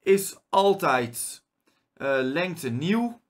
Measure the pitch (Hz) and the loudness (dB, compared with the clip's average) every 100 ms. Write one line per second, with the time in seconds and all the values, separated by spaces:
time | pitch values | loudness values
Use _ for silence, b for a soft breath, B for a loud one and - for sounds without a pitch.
0 | - 196 196 - _ 196 196 196 165 127 | 4 2 2 -12 _ 2 4 2 2 0
1 | 120 120 - - _ _ _ _ _ _ | -2 -8 -12 -12 _ _ _ _ _ _
2 | 139 135 131 147 180 165 127 117 165 220 | -2 0 0 -2 -4 -4 -6 -4 0 0
3 | 240 233 | -2 -8